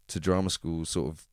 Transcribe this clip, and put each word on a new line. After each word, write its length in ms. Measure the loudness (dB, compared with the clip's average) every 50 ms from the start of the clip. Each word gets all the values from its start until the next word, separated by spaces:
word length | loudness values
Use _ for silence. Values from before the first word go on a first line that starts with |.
| _ -8
to 100 | -6 -2
drama 300 | 2 4 4 4 4 2
school 340 | 0 -2 -2 -2 -2 -2 -4
sort 260 | -2 -2 -2 -2 -2
of 180 | -4 -8 -14 _